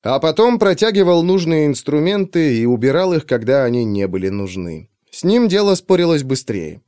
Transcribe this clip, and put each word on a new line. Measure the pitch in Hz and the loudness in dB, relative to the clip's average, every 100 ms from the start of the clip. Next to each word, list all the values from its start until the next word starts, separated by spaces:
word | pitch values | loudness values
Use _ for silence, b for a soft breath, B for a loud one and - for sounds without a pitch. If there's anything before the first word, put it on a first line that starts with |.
А | 113 135 | -2 -2
потом | 160 156 233 240 | 0 2 2 4
протягивал | 208 170 220 202 180 170 | 2 2 0 2 4 4
нужные | 170 190 165 156 | 2 0 2 0
инструменты | 151 135 - 147 165 202 190 170 156 117 | 0 -2 -2 0 0 -2 -2 0 0 2
и | |
убирал | 120 120 131 156 185 | 0 2 2 0 0
их, | 165 | -2
когда | - 120 113 139 | -2 -2 0 0
они | 127 120 | 2 0
не | 113 101 98 | -2 -2 -2
были | 92 95 | -2 -4
нужны. | 98 95 92 87 80 - _ _ | -4 -8 -8 -10 -12 -16 _ _
С | - | -4
ним | 170 233 226 | 0 2 2
дело | 190 202 | 2 0
спорилось | 185 - 185 170 160 | 0 0 0 2 0
быстрее. | 131 135 - 101 78 - | -2 -6 -4 -8 -8 -14